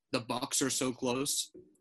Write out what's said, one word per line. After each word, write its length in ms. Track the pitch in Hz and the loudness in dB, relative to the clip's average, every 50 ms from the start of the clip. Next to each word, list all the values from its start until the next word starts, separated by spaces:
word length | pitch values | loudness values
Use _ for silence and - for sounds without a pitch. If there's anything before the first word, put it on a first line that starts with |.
| _ - | _ -4
the 120 | - 123 | -2 -2
Bucs 380 | 110 117 117 127 151 - - - | -2 -2 -4 -4 -2 0 2 2
are 100 | 143 127 | 2 2
so 200 | - - 135 131 | 2 2 0 0
close. 640 | 117 - 131 123 120 131 143 - - - - - - - - - _ _ | 0 0 0 0 2 2 2 0 0 0 -2 -4 -8 -20 -20 -20 _ _